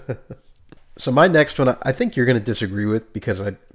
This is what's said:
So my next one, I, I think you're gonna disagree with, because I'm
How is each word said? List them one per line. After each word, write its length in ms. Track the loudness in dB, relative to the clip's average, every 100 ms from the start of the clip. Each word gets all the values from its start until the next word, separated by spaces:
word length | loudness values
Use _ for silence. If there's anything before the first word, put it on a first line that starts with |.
| -8 -12 -14 -20 -20 -20 _ -20 -20 -10
So 160 | -2
my 160 | 4 6
next 320 | 6 2 2
one, 80 | 0
I, 80 | 0
I 100 | -2
think 240 | -2 -2 0
you're 100 | 2
gonna 140 | 2
disagree 440 | 0 -4 -4 -2
with, 280 | -2 -2 -4
because 280 | -8 -6 -4
I'm 160 | -6 -10 -14